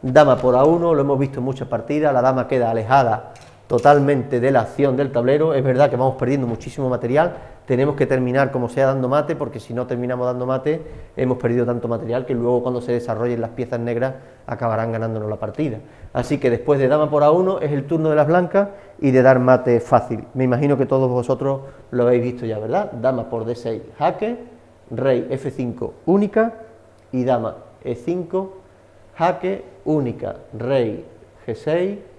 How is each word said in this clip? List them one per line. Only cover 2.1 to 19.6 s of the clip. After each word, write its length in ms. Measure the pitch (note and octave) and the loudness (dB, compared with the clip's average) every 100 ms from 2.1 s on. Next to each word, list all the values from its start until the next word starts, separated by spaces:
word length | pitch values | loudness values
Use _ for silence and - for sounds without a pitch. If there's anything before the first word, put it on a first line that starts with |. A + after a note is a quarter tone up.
la 80 | C3 | 2
dama 240 | B2 C3 B2 | 2 2 0
queda 240 | C3 A#2 | 0 0
alejada 640 | A2+ G#2+ C3+ B2 G#2+ - - - - - | 0 2 4 4 0 -4 -20 -20 -20 -2
totalmente 720 | A#2+ C#3+ D3 C#3 C#3 A2+ B2 | 4 6 6 6 0 0 0
de 140 | B2 | 2
la 80 | C3+ | 2
acción 360 | A2 - C#3 B2+ | 0 0 0 2
del 140 | C#3 | -2
tablero. 440 | B2 B2 D3 D#3+ | 0 2 2 2
Es 100 | C#3 | 2
verdad 260 | C3 B2+ C#3+ | 0 4 2
que 60 | B2+ | 4
vamos 180 | C3 | 0
perdiendo 320 | C3 B2 C#3 A#2+ | 0 -2 0 -2
muchísimo 420 | A2+ - - C3 | -6 -10 -6 -4
material, 460 | B2 A#2+ C3+ F3 E3+ - - - | -2 0 2 0 -2 -16 -20 -2
tenemos 300 | B2+ C#3 D3 | 0 0 0
que 100 | C#3+ | 0
terminar 460 | C3 B2+ B2+ C3+ | 0 0 0 0
como 160 | C3+ A#2+ | 0 -4
sea 180 | C3+ C3+ | 0 0
dando 220 | C3+ B2+ | 2 0
mate, 260 | C#3+ D3 | 0 0
porque 240 | E3 D3 - | -4 -6 -8
si 160 | - | -10
no 140 | A#2 B2 | -8 -4
terminamos 360 | B2 B2 B2 | -4 -4 -4
dando 220 | B2 B2 B2 | -4 -4 -4
mate, 360 | C3 D3+ D#3 - - - - | -2 -2 -4 -6 -16 -16 -4
hemos 200 | B2+ B2 | -2 0
perdido 280 | A#2+ A#2+ A#2+ | 0 0 0
tanto 220 | A#2+ A#2 | -2 -4
material 360 | A#2 A2 A#2+ | -4 -4 -6
que 80 | B2+ | -4
luego 300 | B2+ A#2+ B2 | -2 0 0
cuando 180 | B2 B2 | 0 -6
se 120 | A#2+ | -2
desarrollen 480 | A#2+ A#2 G#2+ A#2+ A#2+ | -4 -2 -4 -2 -4
las 100 | A2+ | -6
piezas 300 | - A#2+ A#2+ | -6 -6 -4
negras 340 | A#2 A#2 C3 C3 - - - | -4 -2 -4 -6 -16 -20 -12
acabarán 460 | - A#2 A2 A#2 | -6 -2 -2 -2
ganándonos 360 | A2+ A2+ A2 G#2+ | -4 -4 -4 -6
la 60 | |
partida. 440 | G#2 G#2 G#2 D3+ A2 - - - | -6 -8 -4 -4 -6 -12 -20 -10
Así 260 | - B2 D3 | -6 -2 0
que 100 | B2+ | 0
después 300 | A#2+ A#2+ C#3 | 0 2 2
de 80 | C3+ | 4
dama 240 | D3 D3+ | 2 2
por 140 | D3 | 4
A 80 | D3 | 4
uno 260 | E3 F#3+ F#3+ | 4 2 0
es 140 | D3 | -2
el 140 | C#3+ C#3+ | -4 -2
turno 220 | E3 D#3 | -2 2
de 40 | |
las 140 | D3+ D3 | 2 4
blancas 400 | F3 F3 G3 G3+ - - - | 2 2 0 0 -6 -20 -2
y 100 | - | 2
de 100 | B2+ | 6
dar 200 | C3 C3 | 6 6
mate 400 | B2+ B2+ | 6 4